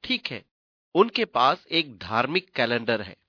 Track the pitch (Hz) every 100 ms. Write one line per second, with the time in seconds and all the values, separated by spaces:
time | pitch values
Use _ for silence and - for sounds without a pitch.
0 | - 254 - 117 - _ _ _ _ 160
1 | 220 233 226 123 127 170 - 165 156 104
2 | - 110 123 175 180 - 117 120 113 113
3 | 98 -